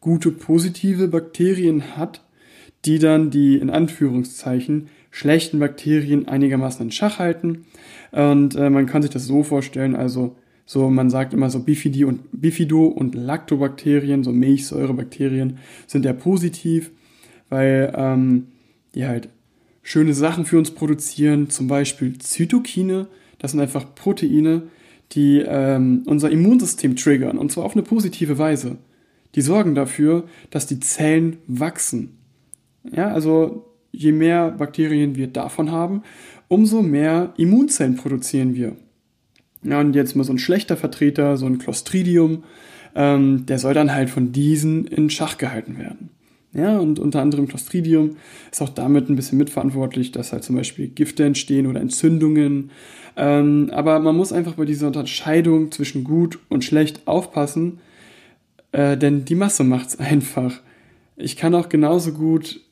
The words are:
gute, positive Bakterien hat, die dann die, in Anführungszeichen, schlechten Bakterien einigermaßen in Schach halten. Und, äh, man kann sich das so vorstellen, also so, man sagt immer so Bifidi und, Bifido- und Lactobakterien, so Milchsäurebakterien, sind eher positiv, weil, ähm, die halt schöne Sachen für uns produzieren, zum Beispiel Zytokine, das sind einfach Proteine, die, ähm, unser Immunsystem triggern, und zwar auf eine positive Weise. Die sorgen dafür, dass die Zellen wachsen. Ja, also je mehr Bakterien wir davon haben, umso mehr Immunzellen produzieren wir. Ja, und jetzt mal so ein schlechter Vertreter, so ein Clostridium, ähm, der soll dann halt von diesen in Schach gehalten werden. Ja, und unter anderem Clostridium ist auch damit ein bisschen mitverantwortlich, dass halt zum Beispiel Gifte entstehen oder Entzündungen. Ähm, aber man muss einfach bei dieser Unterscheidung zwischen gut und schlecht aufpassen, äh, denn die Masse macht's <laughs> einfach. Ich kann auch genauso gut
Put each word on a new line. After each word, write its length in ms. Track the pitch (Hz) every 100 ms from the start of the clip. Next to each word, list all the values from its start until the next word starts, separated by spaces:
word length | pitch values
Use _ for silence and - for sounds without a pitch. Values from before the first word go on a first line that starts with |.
gute, 300 | - 165 165
positive 760 | 156 - 160 180 175 196 185 185
Bakterien 880 | 165 165 - 175 185 175 156 143 -
hat, 260 | 160 - _ _ _ _ - _
die 160 | - 156
dann 320 | 156 156 156
die, 240 | 143 143 139
in 140 | -
Anführungszeichen, 1200 | 156 165 - 139 123 123 - - 127 127 151 147 _ _
schlechten 500 | - 147 160 160 151
Bakterien 680 | 143 147 147 151 143 147 -
einigermaßen 580 | 135 139 131 131 127 117
in 60 |
Schach 280 | - 208 208
halten. 460 | 180 165 170 165 - - - - -
Und, 440 | - 147 143 143 139
äh, 140 | 143
man 160 | 139 135
kann 160 | 151
sich 100 | 147
das 140 | 139 123
so 180 | 139
vorstellen, 520 | 147 143 135 135 135 131
also 400 | 127 123 123 - _ _ _
so, 240 | 139 131
man 200 | 131 127
sagt 240 | 131 131
immer 160 | 143 135
so 120 | 131
Bifidi 420 | 123 147 151 135
und, 160 | 139 123 -
Bifido- 540 | - 156 160 160 156 160
und 280 | - 131 120
Lactobakterien, 1080 | 123 151 - 143 139 135 151 143 139 139
so 100 | 127
Milchsäurebakterien, 1300 | 123 131 139 - - 135 127 127 - 135 131 131 131 - - -
sind 180 | 143 131
eher 80 |
positiv, 800 | 127 - 190 170 165 170 165 160 _ _ _ - - _
weil, 440 | 135 135 135 135 -
ähm, 520 | 131 131 131 123 127 _ _ _ _
die 140 | - 131
halt 220 | 120 - _ _ _ _ _
schöne 320 | - 156 156
Sachen 320 | 139 156 165 165
für 120 | 170
uns 140 | 156
produzieren, 800 | - 151 151 - - 147 147 147
zum 180 | - 131
Beispiel 500 | 139 143 - 131 127
Zytokine, 880 | - - 170 247 247 - 185 185 196 - _ _
das 120 | 139
sind 100 | 147
einfach 340 | 143 139 131 -
Proteine, 680 | - 196 156 147 156 165 165 _ _ _ _
die, 260 | - 143 143
ähm, 640 | - 139 135 135 131 127 -
unser 240 | 151 151
Immunsystem 680 | 160 180 247 196 - 139 127
triggern, 400 | - 143 131 -
und 140 | 147
zwar 120 | -
auf 100 | 180
eine 100 | 220
positive 540 | - 226 202 - 156 135
Weise. 400 | 156 147 127 - _ _ _ _ _ -
Die 60 |
sorgen 320 | 135 196 190
dafür, 520 | 143 135 - 151 170 170 - -
dass 180 | 151 -
die 120 | 135
Zellen 580 | - - 156 156 165 160 -
wachsen. 680 | 123 156 - - 120 - - _ _ _ - _ _ -
Ja, 180 | - 196
also 560 | 208 156 160 160 - - _ _
je 200 | - 151
mehr 400 | 156 160 170 170
Bakterien 640 | - 147 143 156 151 147 131
wir 120 | 131
davon 440 | 127 - - 156
haben, 320 | 165 170 196 - - - - _
umso 340 | 185 220 220
mehr 520 | 190 143 151 165 175 -
Immunzellen 580 | 170 220 285 - 135 127
produzieren 600 | 139 135 131 135 127 123
wir. 200 | 120 - _ _ _ _ _ _ _ _
Ja, 160 | - 143
und 160 | 147 143
jetzt 200 | 139 139
mal 80 |
so 100 | 135
ein 60 | 127
schlechter 380 | - 185 - 165
Vertreter, 600 | 147 - 147 143 143 139
so 80 | 131
ein 120 | 127
Clostridium, 840 | - - - 185 180 175 165 160 - - - - - -
ähm, 500 | 143 143 135 135 127
der 140 | 131
soll 140 | 131
dann 200 | 147 151
halt 160 | 139 131
von 220 | 139 123
diesen 540 | 127 143 156 156 160 -
in 240 | - 151
Schach 280 | - 156 -
gehalten 400 | 131 117 110 135
werden. 320 | - - - _ _ _ _
Ja, 260 | - 175 214
und 200 | 160 151
unter 220 | 147 147
anderem 260 | 139 143 139
Clostridium 720 | 135 - 180 165 160 151 151 - - -
ist 100 | -
auch 80 | 135
damit 400 | 127 127 143 135
ein 60 | 139
bisschen 220 | 117 131
mitverantwortlich, 720 | 143 - 143 135 131 131 127
dass 200 | - 120
halt 120 | 127
zum 120 | - 127
Beispiel 320 | 127 - -
Gifte 360 | - 147 -
entstehen 440 | 147 139 - 139 135
oder 140 | 131
Entzündungen. 880 | 127 127 160 165 156 151 147 139 139 - - - - -
Ähm, 540 | 143 143 147 147 147
aber 260 | - 156 156
man 160 | 160 160
muss 160 | 196
einfach 220 | - 170
bei 120 | 165 151
dieser 220 | 147 151
Unterscheidung 840 | 139 131 - - 160 165 160 156
zwischen 320 | - 143 143
gut 360 | 131 160 170 - _
und 140 | 147
schlecht 440 | 127 151 156 151 -
aufpassen, 720 | 170 180 - 143 147 170 175 _ _ - - _ _ _ _ _
äh, 260 | - 143 139
denn 280 | 143 143 135
die 100 | 170
Masse 280 | 196 -
macht's 320 | 131 127 127 -
<laughs> 40 |
einfach. 600 | 139 147 135 - 127 127 _ _ _ _ _ _
Ich 200 | - -
kann 200 | 165 175
auch 120 | 165
genauso 440 | 151 151 175 165
gut 480 | 151 156 160 156 - _